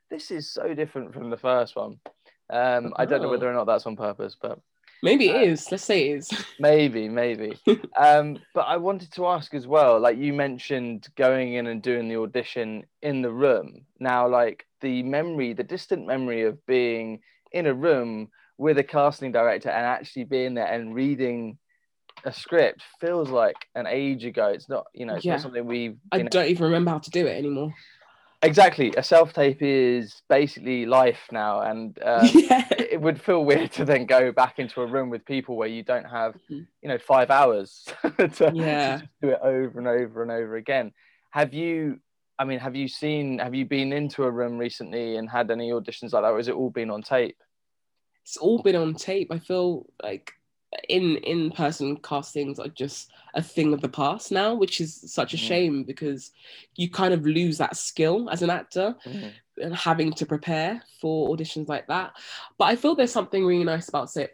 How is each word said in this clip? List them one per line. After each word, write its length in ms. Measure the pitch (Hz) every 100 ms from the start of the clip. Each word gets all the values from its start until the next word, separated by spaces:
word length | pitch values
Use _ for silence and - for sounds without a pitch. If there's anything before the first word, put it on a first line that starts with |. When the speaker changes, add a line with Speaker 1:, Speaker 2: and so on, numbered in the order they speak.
| -
Speaker 1:
"This 220 | 156 -
is 180 | 170 147
so 240 | - -
different 400 | 147 156 139 110
from 160 | 131 117
the 80 | 117
first 380 | 127 127 113 -
one." 240 | 107 113 - _ _ _ -
Um, 440 | 120 127 123 120 -
I 100 | 127
don't 160 | 139
know 60 | 143
Speaker 2:
Oh. 40 |
Speaker 1:
whether 180 | 123 123
or 40 |
not 120 | 123 107
that's 200 | 110 117
on 100 | 107
purpose, 380 | 107 101 104 -
but 180 | 113 - _ _ _ -
Speaker 2:
Maybe 280 | 170 269 214
it 60 | 247
Speaker 1:
uh, 40 | 202
Speaker 2:
is. 200 | 156 -
Let's 120 | 190 -
say 240 | 196 139
it 80 | 143
is. 280 | 143 - -
<laughs> 80 | -
Speaker 1:
maybe, 480 | 147 151 147 113 107
maybe. 480 | 117 120 110 107 - -
Speaker 2:
<laughs> 20 | 233 - -
Speaker 1:
Um, 400 | 147 151 147 143 -
but 80 | 175 131
I 100 | 175
wanted 340 | 175 196 170
to 120 | - 180
ask 260 | 175 143
as 120 | 143 123
well, 320 | 151 135 113
like, 180 | 120 117
you 140 | 143
mentioned 760 | 143 139 127 - 135 120 113 - -
going 360 | 131 131 127 123
in 120 | 120
and 140 | 113
doing 260 | 123 120 113
the 100 | 113
audition 680 | 110 123 117 127 113 110 - _
in 200 | 147 135
the 100 | 123
room. 540 | 117 139 110 73 - _ -
Now, 280 | 127 123 123
like, 360 | 123 117 - - -
the 220 | 135 127
memory, 480 | 127 143 170 160 123
the 100 | 113
distant 420 | 190 180 - 180 92
memory 360 | 131 127 117
of 200 | 110 - -
being 540 | 127 120 113 113 110 _ _ _
in 140 | 175 160
a 80 |
room 560 | 127 165 139 117 110 110 _ _ -
with 200 | 147 143
a 60 |
casting 480 | 139 151 143 143 135
director 360 | 117 117 101 131
and 160 | 110 120
actually 380 | 123 - 131 123
being 280 | 135 127
there 140 | 120 95
and 260 | 117 113 113
reading 640 | 135 135 127 120 113 131 _ _ _ _ _ - 131
a 60 |
script 520 | - - 170 123 - - -
feels 280 | 170 175 143
like 280 | 123 107 - - 123
an 120 | 98
age 360 | 127 139 131
ago. 240 | 117 - 208
It's 220 | 101 -
not, 160 | 135 -
you 120 | - 120
know, 100 | 101
it's 100 | 175
not 100 | 143
Speaker 2:
Yeah. 40 |
Speaker 1:
something 240 | 147 123 120
we've 320 | 120 117 110 -
Speaker 2:
I 60 | 185
Speaker 1:
been 80 | 117
Speaker 2:
don't 200 | 180 160
even 160 | 175 160
remember 260 | 170 175
how 80 | 156
to 100 | -
do 160 | 175 151
it 120 | 90
anymore. 360 | 143 139 156 - - _ _ _ _ -
Speaker 1:
Exactly. 520 | 160 156 185 - 120 -
A 80 |
self-tape 580 | - 165 156 160 143 135
is 600 | 143 135 123 123 107 - -
basically 560 | 139 147 - 120 127 117
life 420 | 131 127 117 -
now, 280 | 113 107 104
and, 360 | 107 113 113 -
um, 280 | 113 117 240
Speaker 2:
<laughs> 40 |
Yeah. 320 | 294 294 262 247
Speaker 1:
it, 220 | - 233
it 80 | 165
would 180 | 151 151
feel 240 | - 175
weird 280 | 147 143 -
to 100 | -
then 220 | 143 139 123
go 260 | 127 127
back 280 | 120 127 -
into 220 | 123 -
a 40 | 120
room 240 | 135 127
with 160 | 117 -
people 320 | 135 131 117
where 100 | 110
you 160 | 113
don't 220 | 107 123 -
have, 300 | 120 113 107
Speaker 2:
Mm-hmm. 240 | - 151 170 _
Speaker 1:
you 60 | 147
know, 80 | 123
five 320 | - 135 123
hours 540 | 139 135 107 98 - - -
<laughs> 220 | - -
to, 100 | 175
to 220 | - 160
Speaker 2:
Yeah. 460 | 160 160 147 139 139
Speaker 1:
just 120 | - -
do 80 | 143
it 80 | 127
over 340 | 131 131 131 120
and 80 | 123
over 340 | 120 120 113
and 100 | 117
over 240 | 117 113 110
again. 380 | 110 135 107 _ _ _ _
Have 220 | 147 151
you, 460 | 143 170 165 151 123 _ _ _ -
I 60 | 135
mean, 140 | 127
have 160 | 127 131
you 100 | 131
seen, 520 | - 151 151 139 127
have 140 | 123
you 120 | 131 135
been 260 | 139 135
into 320 | 143 147 -
a 80 | 131
room 260 | 120 120 120
recently 600 | 120 - 101 113 117 110
and 120 | 110
had 220 | 120 113
any 200 | 117 117
auditions 420 | 120 107 - 113
like 100 | 110
that, 80 | 107
or 60 | 110
has 100 | 117
it 80 | -
all 140 | 127
been 200 | 120 113
on 120 | 107
tape? 340 | 107 131 117 - _ _ _ _ _ _ _ _
Speaker 2:
It's 140 | - -
all 240 | 170 233
been 140 | 202 180
on 160 | 160
tape. 360 | 156 - 196 175
I 80 | 170
feel 460 | - 185 180 170 - -
like 300 | 104 98 - - _ _ - - -
in, 300 | 185 180 156
in-person 800 | - 170 156 165 147 160 139 147
castings 600 | - 143 139 147 139 143
are 80 | 147
just 420 | - 131 - - _ -
a 80 | -
thing 320 | 165 - 151
of 80 | 147
the 80 | 139
past 420 | - 143 208 -
now, 220 | 190 208
which 260 | 233 190 -
is 320 | 160 - 123
such 220 | - 123
a 40 | 175
Speaker 1:
Mm. 20 |
Speaker 2:
shame 440 | 113 175 175 139
because 480 | 127 135 147 139 - _ - - - -
you 140 | 175
kind 220 | 185 185
of 120 | 175 151
lose 320 | 160 175 151
that 180 | 147 -
skill 540 | - - 156 196 240
as 120 | 170
an 80 | 175
actor 440 | 175 - 180 202 240 123
Speaker 1:
Mm. 280 | 196 107 - _ -
Speaker 2:
and 140 | 165 170
having 380 | 170 165 160
to 120 | 156 147
prepare 540 | 151 170 160 165 233 _ -
for 340 | 160 160 139 156
auditions 320 | 160 156 151
like 200 | 147 -
that. 260 | 170 185 - - - - -
But 60 | 180
I 100 | 240
feel 180 | 285 294
there's 160 | 247
something 340 | 240 185 196 185
really 180 | 180
nice 260 | 165 160 -
about 220 | 147 127
se-, 180 | 160 139